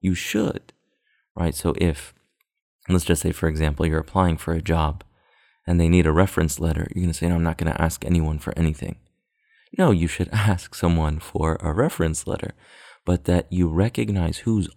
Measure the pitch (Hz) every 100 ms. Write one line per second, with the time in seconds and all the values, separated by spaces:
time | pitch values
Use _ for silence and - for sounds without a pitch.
0 | 92 90 - - - - - _ _ _
1 | _ _ _ - 82 73 87 - 87 76
2 | - _ _ _ _ _ _ _ - 90
3 | - 85 87 - 82 78 78 71 82 78
4 | 78 95 90 80 - 82 - 82 76 -
5 | - _ _ _ _ _ - 87 82 87
6 | 80 78 95 - 82 - 82 80 - -
7 | 90 80 85 85 85 80 82 - 82 -
8 | - 87 78 78 - - 82 76 - -
9 | _ _ _ _ _ _ _ - 175 92
10 | 85 - 87 107 104 90 - - 90 82
11 | 78 76 - - 80 78 82 82 151 -
12 | 85 80 - - - - _ - - -
13 | - 87 - 90 - 90 85 80 107 117
14 | 110 101 82 - - 110 90